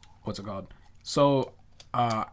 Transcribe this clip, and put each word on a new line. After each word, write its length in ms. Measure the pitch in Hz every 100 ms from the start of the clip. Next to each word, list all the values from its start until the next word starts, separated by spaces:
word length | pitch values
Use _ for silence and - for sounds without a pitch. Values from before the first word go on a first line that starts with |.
| - -
what's 160 | - 101
it 60 | 95
called? 280 | 95 95 - - -
So, 500 | - 151 143 139 127 - - - -
uh, 320 | - 117 110 -